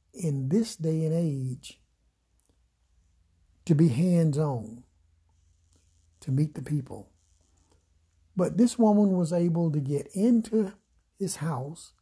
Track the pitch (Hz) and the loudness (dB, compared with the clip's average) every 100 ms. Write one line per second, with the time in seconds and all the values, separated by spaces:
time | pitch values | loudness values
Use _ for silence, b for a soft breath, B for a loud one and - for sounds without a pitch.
0 | _ 247 170 139 135 202 226 - 160 160 | _ -8 -4 -4 -2 -2 -2 -4 -4 -2
1 | 160 165 170 139 131 127 - - _ _ | -2 -2 -2 -4 -6 -10 -14 -20 _ _
2 | _ _ _ _ _ _ _ _ _ _ | _ _ _ _ _ _ _ _ _ _
3 | _ _ _ _ _ _ - 147 165 123 | _ _ _ _ _ _ 0 4 4 4
4 | 180 175 160 143 151 123 107 240 - _ | 2 4 2 2 -2 -4 -8 -16 -20 _
5 | _ _ _ _ _ _ _ _ _ _ | _ _ _ _ _ _ _ _ _ _
6 | _ _ - 135 151 - 127 151 127 101 | _ _ -4 -2 -2 -4 -6 -6 -6 -14
7 | - _ _ _ _ _ _ _ _ _ | -18 _ _ _ _ _ _ _ _ _
8 | _ _ _ 185 175 160 240 - 220 208 | _ _ _ -4 -2 2 2 4 4 4
9 | 208 185 160 175 175 165 165 147 135 143 | 4 2 0 0 0 2 0 -2 -2 -4
10 | - 190 226 233 220 220 190 - _ _ | -4 -2 2 2 2 -2 -2 -6 _ _
11 | _ _ 196 - 156 131 139 170 - _ | _ _ -8 -4 -4 -4 -8 -12 -20 _